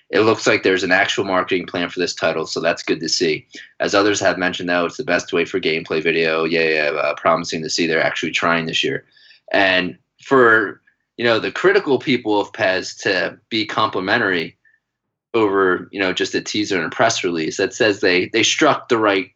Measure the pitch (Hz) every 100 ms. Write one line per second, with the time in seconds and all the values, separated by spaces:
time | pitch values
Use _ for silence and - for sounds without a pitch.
0 | - 98 110 110 131 104 101 95 90 92
1 | 101 - 98 92 90 92 85 92 85 92
2 | 85 - 87 80 78 87 82 76 - 80
3 | 80 - 87 76 - - - - 85 101
4 | 104 101 98 87 90 87 87 87 85 -
5 | 78 87 - 90 85 95 82 80 82 80
6 | 80 82 82 80 82 82 80 78 73 76
7 | 78 76 - 82 85 85 80 - 85 80
8 | 69 - 82 - 85 82 82 80 73 67
9 | - _ - _ - 95 95 92 90 -
10 | _ _ - 135 117 110 95 - _ _
11 | _ - 117 110 92 - - 202 160 127
12 | - 120 104 104 98 - 101 92 90 -
13 | 110 92 85 - - 110 104 - 110 104
14 | 92 117 104 90 82 - _ _ _ _
15 | _ _ _ 117 107 98 95 90 - 98
16 | 95 90 92 80 - 107 104 95 76 -
17 | 117 - 90 85 80 - 98 - 123 98
18 | 98 90 - 113 107 - 151 123 - 117
19 | 110 98 92